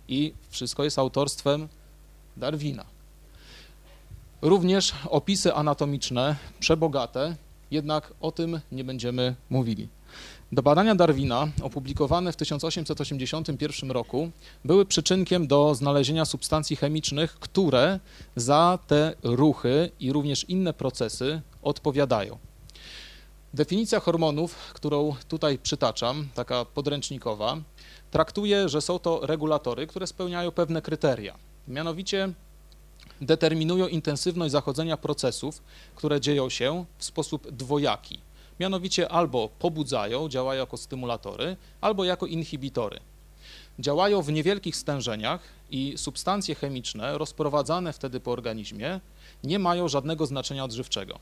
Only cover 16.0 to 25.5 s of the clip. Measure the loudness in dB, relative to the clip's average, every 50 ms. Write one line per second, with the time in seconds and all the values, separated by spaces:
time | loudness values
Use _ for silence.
16 | 4 2 2 0 0 -2 -2 -6 -2 -2 0 0 0 -2 -2 0 0 0 0 -2
17 | -2 -2 0 0 -2 -2 -4 -10 -14 -2 0 2 4 6 6 6 6 6 4 0
18 | -4 -12 -18 -20 -20 -10 -6 -2 2 4 6 6 8 6 4 2 2 4 4 4
19 | 4 2 0 -2 0 0 4 6 6 4 4 2 2 2 2 2 2 0 -4 -4
20 | -2 0 0 0 0 0 -2 -2 -2 -2 0 0 0 0 -2 -2 -4 -4 -2 -2
21 | -4 -4 -2 -4 -2 -2 -2 -4 -8 -12 -16 -6 -4 -4 -4 0 -2 0 2 2
22 | 2 4 2 2 0 -2 -8 -14 -18 -20 -20 -20 -20 -20 -20 -20 -20 -18 -18 -18
23 | -18 -18 -20 -20 -20 -20 -20 -20 -18 -6 -2 -2 0 2 2 0 2 2 0 2
24 | 2 2 2 2 2 2 2 0 -2 -4 -6 -12 -16 -18 -12 -6 -2 0 0 2
25 | 2 0 -2 -6 -8 -8 -4 0 0 0